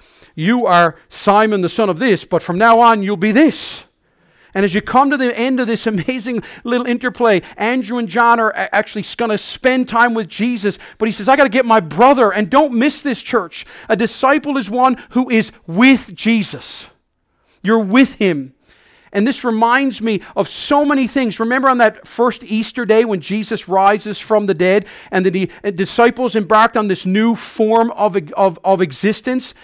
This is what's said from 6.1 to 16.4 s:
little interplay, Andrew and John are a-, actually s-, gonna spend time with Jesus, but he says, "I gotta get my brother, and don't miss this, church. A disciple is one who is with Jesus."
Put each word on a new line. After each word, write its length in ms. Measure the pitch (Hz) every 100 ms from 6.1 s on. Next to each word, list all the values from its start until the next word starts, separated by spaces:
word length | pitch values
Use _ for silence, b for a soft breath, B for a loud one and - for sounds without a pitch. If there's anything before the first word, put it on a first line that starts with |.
| 170 214 233 B B
little 220 | - 247 247
interplay, 560 | 240 254 - 233 190 B B
Andrew 400 | 214 254 202 247
and 100 | 226
John 320 | 185 233 233
are 100 | 220
a-, 240 | - 190
actually 280 | 202 214 214
s-, 120 | 185
gonna 240 | - 233 208
spend 500 | - - 262 254 254
time 240 | 226 240
with 140 | 226 190
Jesus, 500 | - 233 240 202 - B B
but 100 | 226
he 60 |
says, 160 | - 208
"I 80 | 277
gotta 120 | 269
get 160 | 220 240
my 140 | 226
brother, 520 | 165 147 247 269 220
and 160 | 190 202
don't 240 | 269 302
miss 280 | 240 262 247
this, 200 | 285 247
church. 440 | - 233 170 - - B B
A 60 | 214
disciple 600 | 220 - 269 294 285 269
is 140 | 196
one 260 | 240 254 254 B
who 180 | 247 254
is 240 | 226 - b -
with 480 | 170 254 269 -
Jesus." 720 | 175 214 226